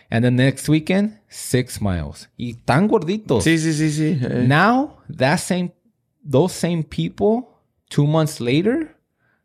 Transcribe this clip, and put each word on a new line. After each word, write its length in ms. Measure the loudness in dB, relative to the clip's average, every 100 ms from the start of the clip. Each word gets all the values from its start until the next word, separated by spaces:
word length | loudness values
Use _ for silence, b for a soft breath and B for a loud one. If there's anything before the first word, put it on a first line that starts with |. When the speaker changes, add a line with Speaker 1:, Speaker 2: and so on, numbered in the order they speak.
| B
Speaker 1:
And 140 | 0 2
the 40 |
next 380 | 4 2 0 0
weekend, 480 | 0 2 0 0 -4 _
six 500 | -16 -4 -2 -2 -4
miles. 480 | -4 -4 -6 -12 -20 -12
Y 140 | -10 -6 0
tan 200 | 2 4
gorditos. 580 | 2 0 -6 0 0
Speaker 2:
Sí, 120 | 2 2
sí, 160 | 0
sí, 160 | 0 -2
sí. 320 | 0 -2 -2
Eh. 240 | -2 0 2
Speaker 1:
Now, 520 | 4 4 2 -2 -8 -18
that 280 | -2 0 0
same, 360 | -2 -4 -4 -10 _ _ _ _
those 300 | 0 2 2
same 300 | 0 -2 -2
people, 680 | -4 -6 -6 -2 0 0 -4 _ _ _ _
two 180 | 0 2
months 340 | 2 0 -2
later, 520 | 0 0 2 -2 -4 _ _ _ _ _